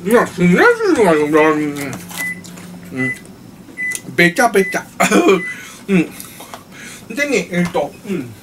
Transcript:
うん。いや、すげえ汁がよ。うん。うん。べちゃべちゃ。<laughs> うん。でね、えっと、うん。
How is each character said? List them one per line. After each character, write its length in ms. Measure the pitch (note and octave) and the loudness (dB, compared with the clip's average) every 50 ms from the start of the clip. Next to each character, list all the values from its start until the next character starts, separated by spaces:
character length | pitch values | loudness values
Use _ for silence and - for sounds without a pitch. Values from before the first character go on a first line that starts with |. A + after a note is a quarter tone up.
| E3+ | 0
う 40 | |
ん。 40 | F#3+ | 4
い 20 | A3+ | 4
や、 120 | A#3 F3 | 4 4
す 140 | - - - | 2 0 2
げ 60 | F3 | 4
え 100 | F3 F3+ A#3+ F#4 A#4 A#4+ A4+ A4+ G4 E4 | 4 6 6 6 4 4 4 2 0 4
汁 100 | B3+ A3 | 4 4
が 80 | F3+ D#3+ | 4 4
よ。 120 | D3+ D3+ | 2 2
う 20 | D3 | 4
ん。 480 | D#3 D#3 D#3 D#3 D#3 D3+ D3+ D3 C#3+ C#3+ C#3+ C3+ C3 - - - - - - - - - - - - - - - - - - - - | 4 4 4 4 4 2 -2 -4 -4 -6 -8 -8 -10 -10 -12 -14 -12 -10 -8 -8 -8 -10 -14 -18 -18 -18 -18 -18 -18 -18 -16 -12 -6
う 100 | B2+ B2+ | -4 -4
ん。 100 | - - - - - - - - - - - - - - B5+ B5+ - - - - - - | -4 -4 -8 -12 -20 -20 -20 -20 -20 -20 -20 -20 -20 -12 -8 -8 -6 -8 -8 -10 -8 0
べ 180 | - E3+ F3 F3 | 2 2 2 4
ち 60 | - | 2
ゃ 80 | B3 A#3 | 2 2
べ 160 | G3+ G3+ F#3+ | 4 2 0
ち 100 | G3 - | 0 -4
ゃ。 80 | - - - | -8 -10 -10
<laughs> 1000 | - - F#3+ F#3+ G#3+ G#3 - G#3+ G3 E3+ - - - - - - - - - | -4 -4 -2 2 2 2 4 4 2 2 0 -8 -12 -14 -14 -18 -18 -18 -4
う 80 | - G3 | 0 0
ん。 160 | F3+ D3+ - - - - - - - - - - - - - - - - - - - - - A3+ | 0 0 0 -6 -16 -18 -18 -18 -18 -18 -18 -18 -20 -20 -20 -20 -18 -18 -18 -18 -18 -16 -12 -6
で 120 | A#3+ D4 | -6 -4
ね、 200 | D4 C4 G3+ E3+ - | -2 -2 -2 -2 -2
え 100 | F#3 F3 | -2 -2
っ 80 | F3 F3 | -2 -2
と、 220 | - - - - - - - | -2 -4 -4 -4 -8 -16 -10
う 40 | G#3 | -8
ん。 220 | G3 D#3+ B2+ A#2 A2 - | -6 -6 -6 -10 -14 -18